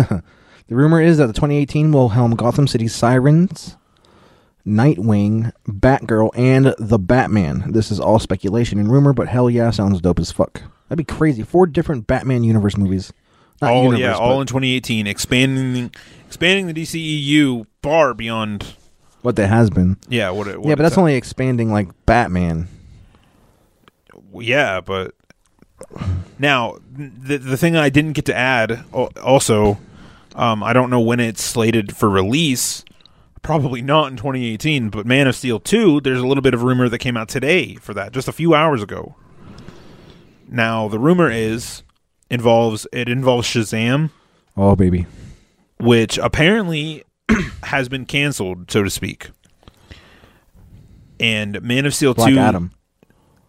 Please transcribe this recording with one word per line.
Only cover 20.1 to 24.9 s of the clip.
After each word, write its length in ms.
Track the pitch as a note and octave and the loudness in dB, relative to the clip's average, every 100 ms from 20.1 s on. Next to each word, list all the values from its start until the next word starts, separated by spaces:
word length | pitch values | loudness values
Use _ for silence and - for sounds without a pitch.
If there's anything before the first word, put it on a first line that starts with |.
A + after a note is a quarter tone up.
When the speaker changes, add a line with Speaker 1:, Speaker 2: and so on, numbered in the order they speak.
| A#2+ G2 | -4 -2
Speaker 2:
what 180 | G2 G2+ | -4 -6
it, 100 | F#2 | -4
what 80 | D3 | -2
Speaker 1:
Yeah, 60 | |
but 80 | D3 | 2
Speaker 2:
it's 60 | E3 | 2
Speaker 1:
that's 80 | G3 | 2
Speaker 2:
at. 20 | |
Speaker 1:
only 140 | E3+ | 2
expanding, 580 | C3 - - C3 B2 A2+ | 0 -4 -4 -2 0 0
like, 160 | G#2+ F#2 - | 0 -2 -4
Batman. 640 | - A2+ G#2 F2+ F2 E2 E2+ - - - - _ _ _ _ _ _ _ _ _ _ G1+ G2 | 0 0 0 0 -2 -2 -6 -12 -20 -20 -20 _ _ _ _ _ _ _ _ _ _ -20 -20
Speaker 2:
Well, 140 | G2 | -8
yeah, 380 | A2+ C3+ B2+ F#2+ | -2 0 0 -2
but 320 | F2+ | -4